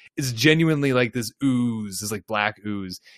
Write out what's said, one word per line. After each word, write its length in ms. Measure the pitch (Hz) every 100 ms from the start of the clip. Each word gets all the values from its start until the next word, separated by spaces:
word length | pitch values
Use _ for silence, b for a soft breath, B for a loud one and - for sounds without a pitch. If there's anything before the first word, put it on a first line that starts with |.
| b -
It's 160 | 135
genuinely, 600 | 113 147 160 160 151 139
like, 200 | 123 120
this 180 | 123 107 -
ooze, 580 | 139 123 120 113 104 92
this, 100 | 104
like, 160 | 107 -
black 300 | 107 104 104 104
ooze, 340 | 101 95 87 B